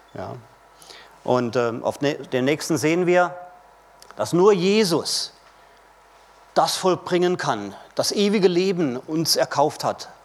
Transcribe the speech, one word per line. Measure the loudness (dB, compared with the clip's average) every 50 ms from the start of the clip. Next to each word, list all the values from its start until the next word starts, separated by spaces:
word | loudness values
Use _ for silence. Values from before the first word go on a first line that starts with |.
| -20 _ -14
Ja. | -12 -12 -12 -12 -14 -18 -20 -20 -20 -20 -20 -20 -20 -20 -20 -20 -20 -20 -20 -20 -8 -2
Und, | 0 2 2 2 0 0
ähm, | 0 0 -2 -2 -4
auf | -4 -4 -4 -2
ne-, | -2 -2 -2
den | -4 -8 -4 -2 -2 0
nächsten | 0 0 -2 -2 -2 -2 0
sehen | 0 0 0 2 2
wir, | 4 4 4 2 2 -2 -10 -16 -18 -20 -20 -20 -20 -20 -20 -20 -20 _ -20 -20 -14 -8
dass | -6 -4 0
nur | 2 4 6 6
Jesus | 6 4 2 2 2 2 2 2 2 0 -2 -2 -4 -6 -6 -8 -12 -20 -20 -20 -20 _ -20 -20 -20 -20 -20 _ _ _ _ -20 _ -20 -20 -20 -20 -20 -14 -4 0
das | 0 0 0 0
vollbringen | 0 0 0 0 0 -2 -2 0 2 2 2 0
kann, | 0 -2 -4 -4 -4 -4 -10 -12 -14 -20 -12 -6
das | -4 -2 -2
ewige | 0 2 2 2 2 4 4 4
Leben | 4 2 0 0 0 0 0 -2 -2
uns | -4 -6 -4 -2 -2 0 0 0
erkauft | 0 0 0 2 0 0 0 0 -4
hat | -4 -4 -4 -6 -10 -18 -20 -20 -12